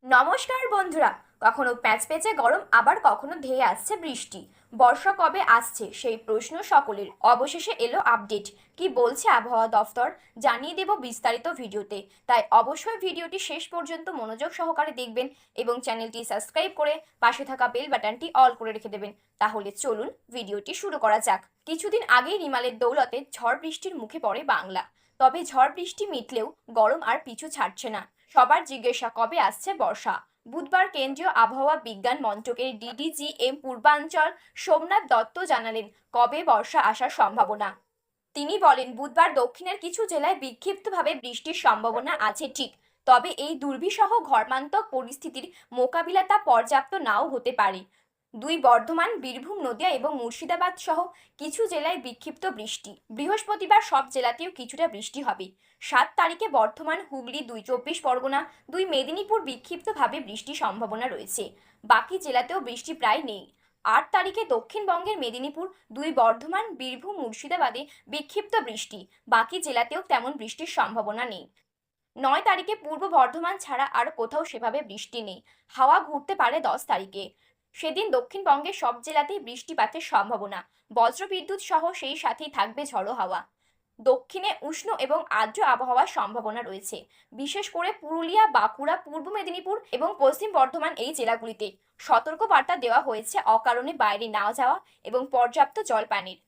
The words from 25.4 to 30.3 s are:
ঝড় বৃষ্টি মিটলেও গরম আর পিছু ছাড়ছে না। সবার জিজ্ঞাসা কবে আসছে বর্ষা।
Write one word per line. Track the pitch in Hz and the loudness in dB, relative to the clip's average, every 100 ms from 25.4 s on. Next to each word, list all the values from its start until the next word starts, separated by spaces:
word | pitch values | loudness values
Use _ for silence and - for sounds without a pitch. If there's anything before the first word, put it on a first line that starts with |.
| 339 | -4
ঝড় | 269 262 277 | 4 4 4
বৃষ্টি | 359 - 415 | -10 -6 -6
মিটলেও | 294 226 247 226 - - 226 | -6 -6 -6 -6 -8 -6 4
গরম | 214 302 220 | 4 4 0
আর | 240 - | -2 -4
পিছু | 226 311 294 | -14 -12 -4
ছাড়ছে | 196 - 247 214 | -6 -4 -8 -8
না। | - _ _ - | -10 _ _ 6
সবার | 247 311 - | 6 6 2
জিজ্ঞাসা | 269 240 240 233 233 | -2 -2 0 -4 -2
কবে | 226 330 202 | -2 2 2
আসছে | 302 - 392 | 0 -6 -2
বর্ষা। | 208 208 - 185 - | -2 -2 -4 -4 -6